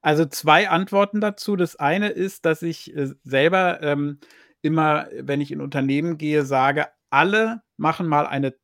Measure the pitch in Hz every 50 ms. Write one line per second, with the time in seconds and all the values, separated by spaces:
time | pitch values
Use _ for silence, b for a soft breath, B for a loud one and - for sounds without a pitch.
0 | - 156 151 151 165 143 - - - 151 151 165 208 196 170 170 190 - - 196
1 | 202 202 208 208 208 208 202 - - - 202 185 175 170 - - 151 143 160 196
2 | 208 208 - - 180 190 - - - 165 160 156 170 170 160 - - - - 151
3 | 143 135 139 _ _ 131 131 135 143 170 180 190 185 180 170 - 156 147 147 143
4 | 143 147 143 143 b b b b b b b b - 151 160 160 156 156 151 151
5 | - - - 127 131 135 143 143 147 139 143 143 143 139 143 143 135 135 139 147
6 | 160 170 165 151 151 151 151 151 143 135 143 135 131 135 143 151 147 - _ _
7 | _ _ - 139 156 190 202 220 220 220 233 226 _ _ _ - 147 156 160 -
8 | 185 160 151 147 147 - - 139 139 135 131 _